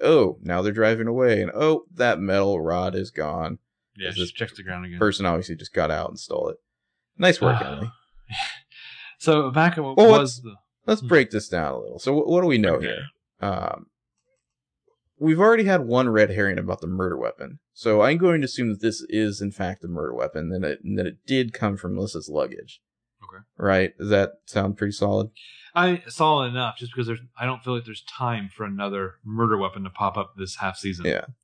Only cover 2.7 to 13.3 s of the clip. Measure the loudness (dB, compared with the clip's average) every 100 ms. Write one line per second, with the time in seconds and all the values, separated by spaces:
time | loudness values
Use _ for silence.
2.7 | 0 -2 -4 -6 -6 -6 -4 -6 -8 _
3.7 | _ _ -12 -8 -6 -6 -6 -10 -10 -12
4.7 | -10 -10 -2 0 0 0 -2 -4 -10 -8
5.7 | -2 -2 -2 -6 -10 -8 -6 -6 -8 _
6.7 | _ _ _ _ 0 2 4 2 2 -2
7.7 | -8 -10 -14 _ -20 -14 -10 -10 -12 _
8.7 | -20 -20 -20 -20 -4 2 4 4 4 4
9.7 | 2 0 8 10 8 6 -4 -14 -20 _
10.7 | _ -2 0 4 4 4 0 -4 -4 -4
11.7 | -6 -8 -6 0 2 2 2 4 4 4
12.7 | 2 -2 -6 -12 _ _